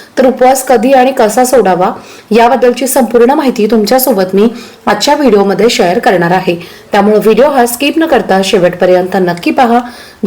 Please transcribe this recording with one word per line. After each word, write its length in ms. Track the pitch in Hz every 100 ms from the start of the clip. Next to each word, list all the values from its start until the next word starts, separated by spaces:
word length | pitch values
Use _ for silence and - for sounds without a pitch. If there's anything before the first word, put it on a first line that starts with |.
| - -
तर 80 | 254
उपवास 400 | - 247 262 -
कधी 260 | 240 247
आणि 180 | 269 254
कसा 340 | 269 214 226 247
सोडावा, 460 | 262 196 175 190 - - - -
याबद्दलची 560 | 220 233 247 247 240 262
संपूर्ण 460 | 285 233 240 240
माहिती 340 | 302 269 - 208
तुमच्यासोबत 640 | 233 208 262 254 196 185 190
मी 140 | 226 - - - -
आजच्या 300 | 208 285 294
व्हिडिओमध्ये 540 | 269 202 196 190 226
शेअर 300 | - 180 180
करणार 320 | - 185 170
आहे. 240 | 185 180 170 - - -
त्यामुळे 260 | 208 202 214
व्हिडिओ 320 | 208 214 294
हा 160 | 269 240
स्किप 340 | - 285 320
न 60 | 320
करता 360 | 247 - 190
शेवटपर्यंत 720 | 190 202 175 175 185 180 185 196
नक्की 340 | 180 175 302
पहा, 280 | 277 240 240 240 - - -